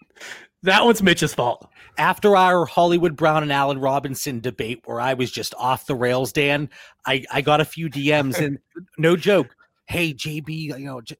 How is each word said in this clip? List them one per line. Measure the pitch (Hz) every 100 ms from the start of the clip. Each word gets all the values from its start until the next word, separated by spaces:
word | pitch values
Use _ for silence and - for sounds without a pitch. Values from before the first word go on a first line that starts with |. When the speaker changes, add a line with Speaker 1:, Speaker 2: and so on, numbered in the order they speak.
| _ - - - - _
Speaker 1:
"That | 185 208
one's | 240 226
Mitch's | 185 170 156 -
fault." | 123 - _ _ - -
Speaker 2:
After | 160 180 208 190
our | 185 180 151
Hollywood | - 175 175 170 139
Brown | 156 156
and | 151
Allen | 139 139 135
Robinson | 135 139 139 131 147 120
debate, | 123 113 113 123 -
where | 117
I | 127 127
was | 120
just | - - -
off | 123 131 -
the | 127
rails, | 123 127 131
Dan, | 156 143 143 147 - - _ -
I, | 135 -
I | 127
got | 143 151
a | 151
few | 160 165
D | 143 139
Ms, | 151 135 120
and | 151 139 _ -
Speaker 1:
<laughs> | - -
Speaker 2:
no | 160 180
joke, | 175 190 127 _ _ _
"Hey, | - 170 165
J | 131 156 151
B, | 147
you | 156 151 135
know, | 139 131
j-, | 117